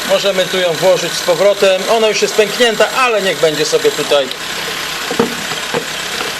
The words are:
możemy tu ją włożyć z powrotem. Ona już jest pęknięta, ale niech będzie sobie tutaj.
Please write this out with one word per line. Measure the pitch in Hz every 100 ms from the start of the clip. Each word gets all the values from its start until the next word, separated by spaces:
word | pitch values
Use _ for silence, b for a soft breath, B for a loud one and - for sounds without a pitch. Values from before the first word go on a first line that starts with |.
| -
możemy | 190 196 185 175
tu | 185
ją | 180
włożyć | 147 185 175 170
z | -
powrotem. | - 240 202 196 196 185 190
Ona | 226 220
już | 196
jest | 202
pęknięta, | - 202 - 240 214 214
ale | 262 247 214
niech | 190 147
będzie | 160 151 147
sobie | 156 147
tutaj. | 143 147 143 127 - - - - - - - - - 117 - - - - 120 - - - - - -